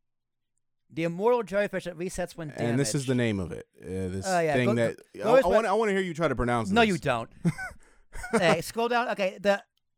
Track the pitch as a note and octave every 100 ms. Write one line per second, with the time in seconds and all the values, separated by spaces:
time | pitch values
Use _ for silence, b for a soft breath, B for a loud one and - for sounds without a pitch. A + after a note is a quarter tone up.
0 | _ _ _ _ _ _ _ _ _ D3+
1 | E3+ F3 A3+ A#3+ F#3+ G3 G3+ F#3 F3 D#3+
2 | F#3 - F3 - D3+ - A#2 B2 C#3 D3
3 | B2+ B2 A#2 G2+ E2 G#1+ - _ C2 F#2
4 | F#2 F#2+ F#3+ F3 D#3+ C3 A#2+ A#2+ A2+ -
5 | - F#2+ G#3 C4 F#3 G#3+ G#3 A3+ A3 G3
6 | F#3 D3+ D#3 A#2+ A#2+ A#2+ A2 A3+ A3 E3+
7 | C#3+ A#2 A#2+ - F3 - F#5 - - _
8 | _ - F5+ - E3 D#3+ - A3+ A#3 A#3+
9 | B3 G3+ F#3+ G#3 G3+ G3 - _ _